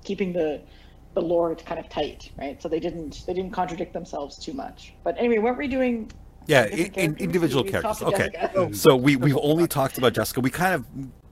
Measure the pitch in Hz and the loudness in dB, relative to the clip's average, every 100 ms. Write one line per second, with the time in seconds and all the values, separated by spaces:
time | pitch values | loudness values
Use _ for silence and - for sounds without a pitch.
0 | - 196 196 175 156 143 - - - - | -8 -4 -2 0 -2 -2 -8 -20 -20 -20
1 | - - 170 170 170 160 - 165 160 - | -8 -4 0 2 2 -2 -8 -10 -8 -6
2 | 147 - - - 139 139 170 160 170 165 | -6 -6 -16 -12 -12 -8 -4 -4 -4 -6
3 | 151 - - 180 190 - 175 170 170 180 | -10 -10 -8 -6 -4 -4 -4 -4 -8 -8
4 | 170 151 143 - - 139 - - - - | -8 -8 -10 -10 -12 -10 -10 -14 -20 -10
5 | - 170 240 226 220 254 285 262 254 240 | -6 0 2 2 2 0 -2 0 0 0
6 | 214 - - - - 143 120 - 175 190 | -6 -14 -20 -10 2 4 4 0 -2 0
7 | 170 151 175 175 165 135 107 - 170 214 | -2 0 0 2 2 2 0 0 -2 -2
8 | 156 - - - - - 160 - - 135 | 0 0 0 -2 -2 0 0 4 6 6
9 | 127 139 135 139 147 160 170 143 135 - | 6 4 4 4 4 2 2 2 -2 2
10 | 127 113 107 - 127 135 185 170 117 - | 2 2 0 0 -2 0 0 0 -4 -10
11 | - - - | -12 -14 -16